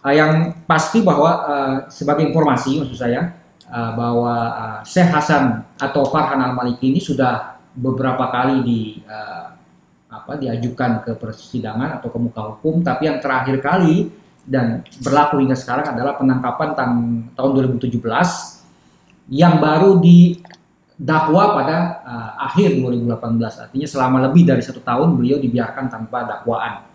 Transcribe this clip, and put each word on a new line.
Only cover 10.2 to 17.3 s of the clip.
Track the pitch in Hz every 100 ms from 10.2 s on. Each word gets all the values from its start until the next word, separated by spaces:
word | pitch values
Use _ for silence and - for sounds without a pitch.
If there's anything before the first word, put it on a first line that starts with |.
| -
diajukan | 143 131 117 120 120 123 113
ke | -
persidangan | 113 110 - - 123 110 107 131 127
atau | 117
ke | 120
muka | 117 113 107
hukum, | 110 156 165
tapi | 170 131 156
yang | 139
terakhir | 139 127 127 131
kali | 139 185 170 175 - - _ _
dan | - 131 117 113 - -
berlaku | 120 143 147 143
hingga | 131
sekarang | 127 - 123 -
adalah | 117 135 139
penangkapan | 131 127 127 120 151
tang-, | 147 123 120 117 117 113